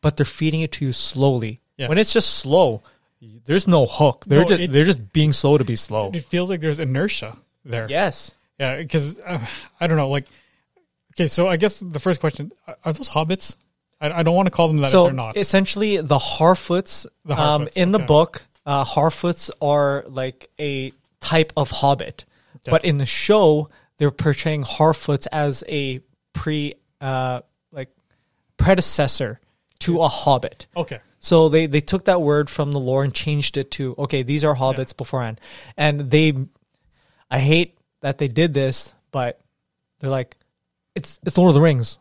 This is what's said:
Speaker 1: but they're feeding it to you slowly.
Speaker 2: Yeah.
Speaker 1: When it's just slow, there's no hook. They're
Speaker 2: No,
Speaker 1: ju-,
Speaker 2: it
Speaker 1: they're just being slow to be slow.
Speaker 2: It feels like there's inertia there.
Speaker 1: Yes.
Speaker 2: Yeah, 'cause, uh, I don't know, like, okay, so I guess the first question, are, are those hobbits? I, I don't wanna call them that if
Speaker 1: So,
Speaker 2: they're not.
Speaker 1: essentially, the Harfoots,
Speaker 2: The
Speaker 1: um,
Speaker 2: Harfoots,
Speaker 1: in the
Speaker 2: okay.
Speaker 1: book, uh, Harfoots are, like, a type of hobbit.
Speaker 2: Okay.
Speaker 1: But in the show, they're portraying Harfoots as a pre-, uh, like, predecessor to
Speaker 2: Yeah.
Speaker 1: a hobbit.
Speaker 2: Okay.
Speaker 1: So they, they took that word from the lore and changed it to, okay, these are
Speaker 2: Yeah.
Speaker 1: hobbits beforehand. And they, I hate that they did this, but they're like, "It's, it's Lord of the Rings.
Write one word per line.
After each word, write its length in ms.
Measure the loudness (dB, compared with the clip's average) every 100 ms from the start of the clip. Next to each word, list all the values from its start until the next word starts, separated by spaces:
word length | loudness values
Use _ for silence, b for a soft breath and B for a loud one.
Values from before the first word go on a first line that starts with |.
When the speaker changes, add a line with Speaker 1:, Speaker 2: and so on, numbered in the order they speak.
Speaker 1:
but 160 | 0 0
they're 80 | -4
feeding 340 | 0 -2 -2
it 100 | -4
to 120 | -4 -6
you 60 |
slowly. 680 | -4 -6 0 2 2 -4 -10 _ -10
Speaker 2:
Yeah. 120 | -2
Speaker 1:
When 100 | 0
it's 140 | 2
just 220 | 2 0 -2
slow, 460 | 2 2 2 0 b b b _ -20 -20
there's 220 | -2 0 4
no 180 | 4 4
hook. 380 | 4 2 2 2
They're 140 | 4
Speaker 2:
No, 60 | 6
Speaker 1:
ju-, 80 | 4
Speaker 2:
it 80 | 4
Speaker 1:
they're 120 | 4
just 280 | 4 2 0
being 200 | 2 2
slow 260 | 2 4 4
to 60 |
be 120 | 2 -2
slow. 340 | -2 -4 -4
Speaker 2:
It 100 | -8
feels 240 | -6 -4 -2
like 120 | -4
there's 180 | -4 -4
inertia 540 | -2 -2 -2 -4 -8 -16 _ _
there. 220 | -10 -8 -4
Speaker 1:
Yes. 440 | -2 -2 -4 -14 _ _ _
Speaker 2:
Yeah, 240 | -6 -4
'cause, 360 | -4 -4 -4 -10
uh, 180 | -10 -10 -8 B B _
I 60 | 0
don't 100 | 0
know, 100 | 0
like, 180 | -4 -6 b b b b _ _ _ _
okay, 140 | -4 -2
so 200 | 0 0
I 80 | 2
guess 200 | 0 -2
the 200 | -10 -4
first 200 | -2 0
question, 300 | -2 -4 -14 _ -20
are, 100 | -10
are 80 | -6
those 180 | -6 -4
hobbits? 460 | -4 -2 -4 -6 -12 _ _ _ _
I, 100 | -6 0
I 20 |
don't 120 | 2
wanna 160 | 4 2
call 180 | 2 2
them 100 | 2
that 80 | 4
if 40 |
Speaker 1:
So, 140 | 4
Speaker 2:
they're 80 | 4
not. 240 | 2 -6 -4
Speaker 1:
essentially, 600 | 0 2 0 -2 0 0
the 200 | 2 0
Harfoots, 880 | 0 2 4 4 0 -4 -2 -6 -8 _ -6
Speaker 2:
The 120 | -2
Speaker 1:
um, 240 | 0 0 -2
Speaker 2:
Harfoots, 60 | 0
Speaker 1:
in 160 | 2
the 60 | 2
Speaker 2:
okay. 80 | 4
Speaker 1:
book, 380 | 4 4 -4 _ _
uh, 200 | -4 -2
Harfoots 680 | 0 2 0 0 -4 -4 -6 -4
are, 440 | 0 2 2 -2 -6
like, 400 | -8 -8 -10 -20 -10
a 340 | -6 -6 -8 _ _ _
type 320 | 0 2 2 -2
of 140 | -4
hobbit. 540 | 0 0 0 -4 -14 -20 b b b
Speaker 2:
Okay. 140 | 0
Speaker 1:
But 140 | 0
in 140 | 2 -2
the 80 | -2
show, 640 | -4 2 6 6 4 0 b b _
they're 140 | -2
portraying 540 | 0 -2 0 -2 -4
Harfoots 640 | -6 2 2 2 -2 -4 -2
as 300 | -2 -2 -4 -6
a 320 | -4 -4 -8 _ _ _
pre-, 400 | -8 -4 -4 -6 -10 _ _
uh, 400 | -6 -4 -4 -6 -10 _ _
like, 180 | -16 -16 _ _ _ _ _ _ _
predecessor 840 | 2 2 2 0 0 -2 -4 -10 _ _ _ _
to 140 | -2
Speaker 2:
Yeah. 100 | 2
Speaker 1:
a 40 | 2
hobbit. 580 | 0 0 0 0 -12 -12 -8
Speaker 2:
Okay. 240 | -8 -10 _ _
Speaker 1:
So 300 | 2 4 6
they, 180 | 4 2
they 140 | -2
took 240 | 0 -2
that 160 | 0 2
word 260 | 2 0 -2
from 220 | -4 -4
the 60 | -2
lore 220 | -2 0
and 80 | -2
changed 420 | -4 -4 -2 -2 -4
it 140 | -8
to, 220 | -6 -8 -6
okay, 240 | -4 -4
these 220 | -2 -2
are 100 | 0
Speaker 2:
Yeah. 60 | 0
Speaker 1:
hobbits 360 | -2 -2 -6 -10
beforehand. 440 | -8 -6 -6 -10 B B B -2
And 340 | -2 0 0
they, 220 | 4 4 0 -6 _ _ _ _ _ _ _ _
I 80 | -2
hate 360 | 2 2 0 _ _ _
that 180 | -6 -2
they 100 | -2
did 260 | 0 0
this, 400 | 2 -2 -4 -8 _ _
but 300 | -6 -6 -8 _ _ _ _ _ _
they're 100 | -6
like, 260 | -4 -6 -14 _ _ _ _ _
"It's, 240 | -12 -12 -8 -4
it's 100 | 4
Lord 120 | 6
of 60 |
the 60 | 6
Rings. 380 | 4 2 -4 -10